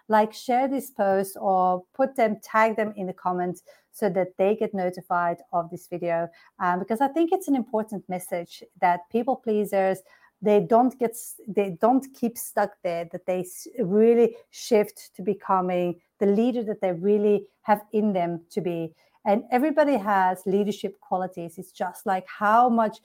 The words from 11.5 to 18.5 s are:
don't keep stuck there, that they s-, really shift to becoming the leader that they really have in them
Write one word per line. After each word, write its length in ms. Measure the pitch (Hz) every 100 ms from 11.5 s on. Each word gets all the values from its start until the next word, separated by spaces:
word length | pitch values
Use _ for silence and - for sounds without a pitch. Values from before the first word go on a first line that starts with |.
| 196 196 170
don't 260 | 220 262 269
keep 220 | - 233 233
stuck 360 | - - 202 -
there, 260 | 180 170 170
that 140 | 180 -
they 140 | 185
s-, 260 | 180 - - -
really 580 | 175 208 226 233 226 - _
shift 600 | - - 214 208 - - -
to 60 |
becoming 760 | 190 196 - 190 180 180 175 175 _ _
the 60 | 202
leader 360 | 202 247 240
that 160 | 214 208
they 120 | 190
really 540 | 170 196 208 208 202 202 _
have 200 | - 208 -
in 200 | 214 214
them 280 | 185 170 170 -